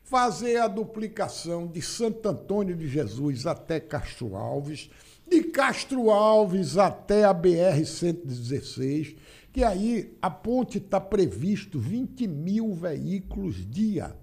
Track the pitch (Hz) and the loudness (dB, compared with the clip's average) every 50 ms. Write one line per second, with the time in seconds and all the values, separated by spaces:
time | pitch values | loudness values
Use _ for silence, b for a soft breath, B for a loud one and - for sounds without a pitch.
0 | _ - 254 247 247 240 175 151 233 240 233 233 233 220 190 220 214 - - 214 | _ 0 2 2 2 2 0 -2 0 0 2 2 2 0 0 -4 -6 -6 -6 -8
1 | 220 214 - - 190 131 - - - 165 170 170 170 170 165 170 - - - - | -8 -8 -4 -4 -4 -4 -4 -10 -8 -6 -6 -6 -6 -6 -8 -8 -8 -8 -4 -2
2 | 233 226 220 226 - 208 151 120 - - 196 208 202 185 175 165 160 143 127 151 | -2 -2 -2 -2 -2 -2 -2 -2 -4 -2 0 0 0 0 -2 -4 -4 -2 -2 -2
3 | 135 101 101 123 143 147 139 113 131 170 147 - - - 165 151 - - - 139 | -2 -2 -4 -2 -2 -2 -2 -2 -2 -4 -4 -4 -4 -4 -4 -4 -4 -6 -6 -6
4 | - - - - 127 107 95 98 113 117 135 143 143 147 156 - - B B B | -6 -8 -8 -10 -8 -8 -6 -6 -6 -4 -6 -6 -6 -8 -10 -12 -14 B B B
5 | B B B B B 320 359 311 - - - 269 269 254 - - - - 269 254 | B B B B B 4 4 4 4 2 0 0 0 2 0 -2 -6 -4 -2 2
6 | 233 214 214 202 214 214 220 214 214 185 180 196 185 139 139 190 196 170 - - | 4 6 6 6 6 8 8 6 6 4 2 0 0 2 4 4 4 4 2 -4
7 | - - 202 208 208 196 190 170 165 185 170 165 175 190 120 147 156 - - - | -2 2 4 6 6 6 4 6 4 4 4 6 4 4 4 4 0 0 -2 -2
8 | 170 175 165 - - 135 123 120 120 120 139 - - - - 127 131 135 143 156 | -2 -2 -2 -2 -6 -8 -8 -6 -6 -4 -4 -4 -6 -8 -8 -4 -2 -2 -2 -2
9 | 156 - - B B B B B B B - 262 247 226 185 185 208 226 240 208 | -4 -6 -12 B B B B B B B 0 2 2 2 2 0 0 0 0 -2
10 | - - - - - 185 - - - 220 247 254 233 - - 208 - - - 190 | -4 -6 -8 -4 -4 -4 -4 -4 -4 0 0 0 0 0 -4 -8 -4 0 -2 -2
11 | 196 - 220 202 180 123 90 101 143 196 208 - - - - 135 107 135 208 247 | 0 0 2 2 2 2 2 -2 0 0 0 -2 -4 -6 -6 -4 -2 -2 -2 -2
12 | 262 - - 254 247 196 151 139 160 180 202 226 226 220 190 165 175 175 147 131 | -4 -6 -4 -4 -4 -4 -2 -4 -4 -2 0 0 0 -2 -4 -4 -4 -4 -4 -4
13 | 135 156 185 196 190 - - 208 196 180 - 92 90 101 120 180 220 214 202 151 | -4 -4 -4 -4 -6 -6 -8 -4 -4 -4 -4 -6 -8 -6 -2 0 0 0 0 -2
14 | 92 - - - | -4 -6 -12 -16